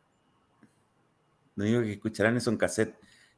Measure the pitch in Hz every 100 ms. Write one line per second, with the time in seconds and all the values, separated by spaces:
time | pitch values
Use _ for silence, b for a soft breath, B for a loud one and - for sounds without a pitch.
0 | _ _ _ _ _ _ - _ _ _
1 | _ _ _ _ _ - 104 120 110 101
2 | 110 - 107 120 117 107 90 - 110 -
3 | b b b